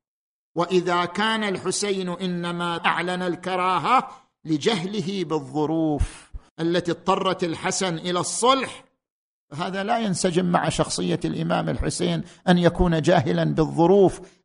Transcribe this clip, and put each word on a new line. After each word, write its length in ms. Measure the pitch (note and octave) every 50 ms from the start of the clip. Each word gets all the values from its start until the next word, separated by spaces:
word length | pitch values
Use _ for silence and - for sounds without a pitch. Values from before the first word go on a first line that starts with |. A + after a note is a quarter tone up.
| _ _ _ _ _ _ _ _ _ _ _
وإذا 500 | E3 F3 E3+ F3+ F3+ E3 F3+ F3 - C4+
كان 380 | B3+ C4 G#3 G#3+ A3 A3+ G#3+ G#3+
الحسين 640 | G3+ F#3 - - F#3 F#3 - G3+ G#3 G3 F#3+ F#3 F3+
إنما 760 | F3 F3 F#3+ F3+ F3+ F3 F3 F3 F3 F3 F3 F3 E3+ E3 E3+
أعلن 360 | F3+ D#3 D#3+ E3+ F3+ F3+ F3+
الكراهة 880 | F3+ F3+ E3 - - F#3 F#3 F3+ F3+ F#3 F3+ E3 D3 G3+ B3 C4 - - - - _ _ _ _ _
لجهله 800 | D#3+ D#3 C#3+ B2+ G#3 A#3 E3+ E3+ F#3+ G#3+ G#3+ C#3+ F#3+ G3+ G3 E3+
بالظروف 1080 | D3+ D#3+ D#3 C#3 B2+ C3+ D3+ D3+ D3 D#3+ E3 D#3+ D#3 D3 C3 - - - - - _ - - - _ _ -
التي 320 | D#3+ E3 F3 F3 E3+ E3+
اضطرت 520 | D#3+ - - G3 F#3+ G3 F#3+ F#3+ F3 F#3 F#3
الحسن 540 | E3 D3+ - - F#3 F3+ - G3 F#3 E3 D#3+
إلى 220 | E3 F3+ F3 F3
الصلح، 640 | D#3+ - - - A3+ B3+ C4+ C4+ A3+ - - - - _ _ _ _ _ _ _ _ _ _ _ _ _ C#3+
هذا 300 | C#3+ F3+ G3 F3+ G3 G3
لا 140 | G#3 - A#3
ينسجم 480 | A3+ G3+ F3 - - F#3 D#3 F3+ F#3
مع 240 | F3 F3 D#3 D3 D#3+
شخصية 500 | - - D3+ - - - F#3 F3 E3+ E3+ -
الإمام 440 | D#3+ - D#3+ E3 E3+ F3 E3+ E3 E3
الحسين 540 | - - - D#3 - - F3+ F3 E3+ D#3+ - - - _ _ F#3+
أن 100 | F3+ F3+
يكون 440 | F3 E3 E3+ - F3+ F3 E3 D#3+
جاهلاً 420 | C#3+ E3+ F3+ D#3+ A#2 E3+ F3 E3+ E3
بالظروف 800 | D#3 C#3+ E3 D#3 C#3+ C#3 D3 E3 F3 G3 G3+ F#3+ E3 - - - - _ _ _